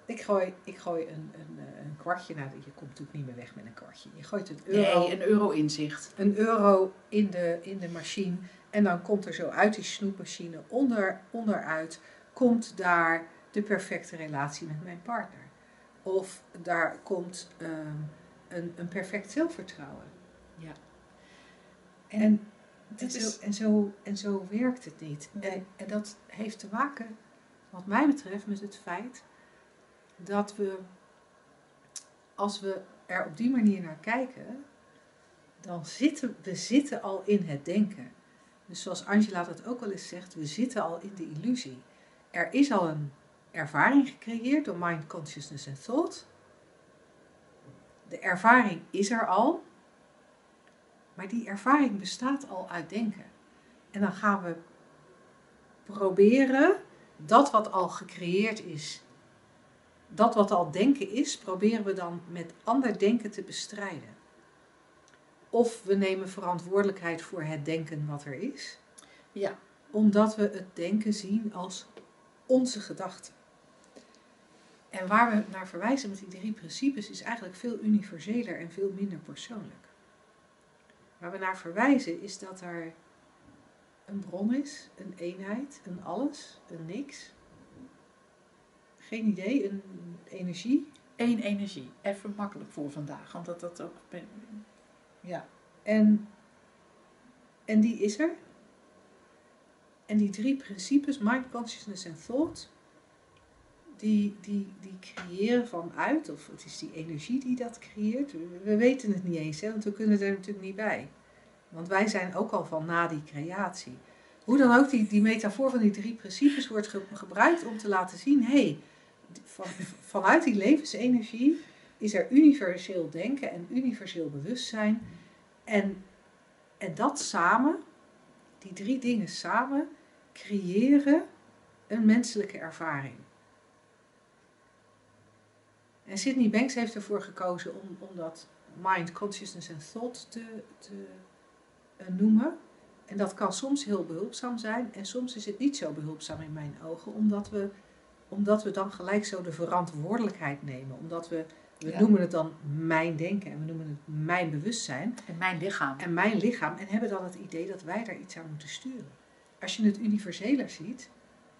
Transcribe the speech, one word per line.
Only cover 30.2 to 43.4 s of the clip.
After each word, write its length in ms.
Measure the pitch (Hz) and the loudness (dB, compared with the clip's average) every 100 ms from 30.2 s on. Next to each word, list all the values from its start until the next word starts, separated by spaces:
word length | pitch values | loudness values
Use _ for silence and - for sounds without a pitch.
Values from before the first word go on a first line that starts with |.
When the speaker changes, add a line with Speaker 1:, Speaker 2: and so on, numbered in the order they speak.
| 180 202 202 - | -2 -2 -2 -4
Speaker 1:
we 220 | 196 190 185 - _ _ _ _ _ _ _ _ _ - - _ _ - | -6 -6 -14 -20 _ _ _ _ _ _ _ _ _ -20 -20 _ _ -4
als 200 | 202 - | -2 -2
we 200 | 196 190 - - - | -6 -6 -8 -18 -6
er 200 | 185 - | -4 -4
op 100 | 151 | 0
die 140 | 240 | 2
manier 300 | 262 208 190 | 4 4 4
naar 160 | 165 156 | -4 -8
kijken, 640 | - 240 254 - - 262 285 _ _ _ _ _ _ _ _ _ | -4 -2 -4 -8 -14 -14 -16 _ _ _ _ _ _ _ _ _
dan 260 | - 175 - | -10 -10 -10
zitten 500 | - 294 - 240 - | 0 2 2 -6 -6
we 120 | 190 | -8
zitten 480 | 175 - 262 - - | -6 2 4 4 0
al 200 | 202 196 | -4 -2
in 180 | - 202 165 | 2 2 2
het 180 | 139 | -6
denken. 480 | 165 196 196 - 123 - _ _ _ _ - | 0 2 2 -2 -16 -20 _ _ _ _ -18
Dus 160 | 170 | -12
zoals 240 | 190 175 - | -8 -8 2
Angela 380 | 208 202 180 | 4 4 2
dat 220 | 175 165 - | -4 -6 -8
ook 140 | 247 | -6
wel 100 | 214 | -6
eens 180 | 180 - | -8 -10
zegt, 260 | 175 - | -14 -12
we 120 | 165 151 | -10 -6
zitten 360 | - 247 214 | -2 -2 0
al 180 | 165 170 | -2 -4
in 120 | 202 | -10
de 160 | 196 160 | -12 -10
illusie. 520 | 151 214 247 - 127 - _ _ _ _ | -6 -2 -2 -4 -14 -20 _ _ _ _
Er 220 | 175 170 | -4 0
is 200 | 247 285 | 4 4
al 160 | 208 170 | 4 0
een 240 | 151 143 - _ _ | -2 -6 -10 _ _